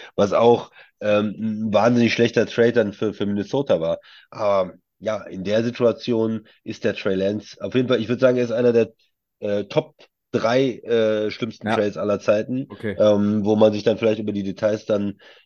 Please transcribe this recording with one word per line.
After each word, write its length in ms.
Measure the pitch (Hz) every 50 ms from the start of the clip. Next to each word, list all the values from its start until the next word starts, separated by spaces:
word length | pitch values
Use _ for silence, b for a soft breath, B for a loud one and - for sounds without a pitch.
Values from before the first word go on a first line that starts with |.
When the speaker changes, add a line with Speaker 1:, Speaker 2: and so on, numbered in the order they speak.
| B B B
Speaker 1:
was 180 | 98 101 95 87
auch, 360 | 92 117 120 117 113 - - B B B B B -
ähm, 340 | 104 104 104 104 107 104 92 -
ein 340 | 110 110 107 107 110 110 101
wahnsinnig 400 | 101 110 120 123 120 117 113 -
schlechter 320 | - 117 110 - 120 107
Trade 280 | - - 120 117 120 120
dann 200 | 120 107 101 98
für, 180 | - 113 104
für 140 | 101 - 104
Minnesota 560 | 101 101 104 98 - - 139 139 - 98 82
war. 160 | 82 82 85 B B B B B B B
Aber 440 | - 107 107 101 98 95 92 92 - _ _ _ _ _
ja, 240 | 90 107 107 95 -
in 200 | 78 87 95 90
der 200 | 101 104 113 117
Situation 800 | 120 117 - 120 113 107 - - 123 117 113 113 110 113 107 b b b b b
ist 200 | 110 107 - -
der 100 | 107 98
Trey 220 | - - 101 95
Lance, 420 | 92 95 101 107 107 - - - -
auf 140 | 101 98 120
jeden 140 | 127 127
Fall, 120 | 120 127 113
ich 80 | 110
würd 120 | 101 123 -
sagen, 180 | 131 127 127
er 60 | 123 123
ist 80 | 117
einer 200 | 110 123 123 120
der, 220 | 117 117 110 - _ _ _ _ _ _ _ _ _ -
äh, 240 | 107 104 101 104 101
Top 320 | - - 147 - - _ _ - _ _ _ _ -
drei, 460 | - 107 107 113 123 135 139 127 101
äh, 540 | - - 113 120 113 110 110 107 107 107 104
schlimmsten 360 | - - 117 110 - - 104
Speaker 2:
Ja. 80 | 107 113
Speaker 1:
Trades 220 | 110 104 101 101
aller 220 | 107 104 104 101 95
Zeiten, 480 | - 120 104 110 104 - 127 131 143 -
Speaker 2:
Okay. 260 | 104 - 117 104 92 -
Speaker 1:
ähm, 440 | 107 107 104 104 104 104 107 107 98
wo 120 | 107 107
man 180 | 107 110 107 104
sich 80 | 101
dann 160 | - 120 104
vielleicht 220 | - 113 110 110 113
über 120 | 107 104
die 120 | 104 101 95
Details 420 | 98 90 - 110 104 110 107 -
dann, 300 | - 107 101 101 101 101 B B B B B B